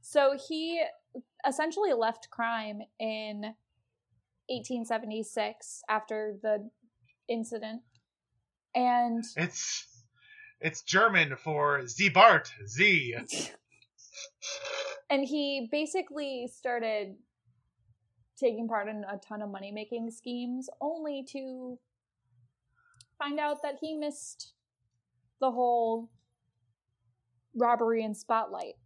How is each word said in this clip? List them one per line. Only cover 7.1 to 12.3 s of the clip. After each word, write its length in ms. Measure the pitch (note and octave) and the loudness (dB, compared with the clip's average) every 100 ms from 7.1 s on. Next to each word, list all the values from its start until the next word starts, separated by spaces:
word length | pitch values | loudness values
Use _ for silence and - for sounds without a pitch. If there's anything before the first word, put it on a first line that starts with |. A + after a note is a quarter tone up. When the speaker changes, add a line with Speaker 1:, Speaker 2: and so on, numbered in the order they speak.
| _ - | _ -4
Speaker 1:
incident. 540 | A#3 A3+ A3+ G#3+ A3+ _ _ _ _ _ _ _ _ _ | -4 -4 -8 -8 -12 _ _ _ _ _ _ _ _ _
And 480 | B3 B3 A#3+ A#3+ A#3 A3+ | 2 4 4 2 0 -4
Speaker 2:
It's, 500 | - E3+ - - - - - _ _ - - - _ | -2 -2 -2 -6 -6 -8 -20 _ _ -20 -20 -20 _
it's 200 | D#3+ - | -6 -4
German 520 | - F#3 A3+ F#3 D3+ | 2 6 8 6 4
for 520 | C3 D#3+ D3+ C#3+ C#3+ B2 | 0 -2 2 4 2 -2
Sie 220 | A2 G3 | 0 4
Bart, 420 | F3+ A3 | 10 12